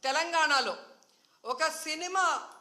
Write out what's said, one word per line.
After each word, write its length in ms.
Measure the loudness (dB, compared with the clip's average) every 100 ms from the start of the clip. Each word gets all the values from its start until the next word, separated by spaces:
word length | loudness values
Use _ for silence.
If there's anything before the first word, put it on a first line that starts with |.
తెలంగాణలో 720 | 0 0 2 2 4 4 2 -4 -12 -20 _ _ _ _
ఒక 240 | -6 -2 -2
సినిమా 800 | -2 -6 -6 -2 0 2 0 -6 -20